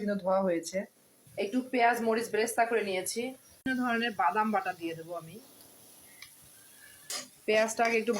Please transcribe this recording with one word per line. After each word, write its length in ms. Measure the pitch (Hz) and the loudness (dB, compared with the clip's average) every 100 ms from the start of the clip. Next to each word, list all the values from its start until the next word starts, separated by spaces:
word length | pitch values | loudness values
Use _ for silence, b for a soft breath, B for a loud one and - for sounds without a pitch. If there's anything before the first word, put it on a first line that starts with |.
কিন্তু 140 | 202 202 | -2 -2
ধোয়া 180 | 180 190 190 | 2 2 2
হয়েছে। 320 | 170 165 185 226 _ _ _ - - 208 | 0 -2 -6 -6 _ _ _ -18 -6 -2
একটু 140 | 254 254 | -2 -2
পেঁয়াজ 260 | 254 233 226 226 | 2 4 4 2
মরিচ 200 | 220 - 208 | 0 0 -2
বেরেস্তা 280 | 226 - 233 | 0 0 2
করে 120 | 233 202 | 2 0
নিয়েছি। 320 | 185 185 226 247 | -2 -4 -4 -6
বিভিন্ন 420 | 262 - - 262 254 | -8 -20 -10 -4 -2
ধরনের 300 | 247 226 233 190 | 0 0 -2 2
বাদাম 280 | 175 208 220 208 | 2 2 2 0
বাটা 180 | 190 180 | -2 -6
দিয়ে 140 | 165 160 | -6 -8
দেবো 160 | 160 175 | -8 -10
আমি। 140 | 160 196 - - - - - - - - - - - - B B B B B - 587 - - | -10 -18 -20 -20 -20 -20 -20 -20 -20 -20 -20 -20 -20 -20 B B B B B -10 -10 -14 0
পেঁয়াজটা 360 | 214 220 220 233 | 2 2 2 2
আগে 100 | 233 | 2
একটু 100 | 220 208 | 2 2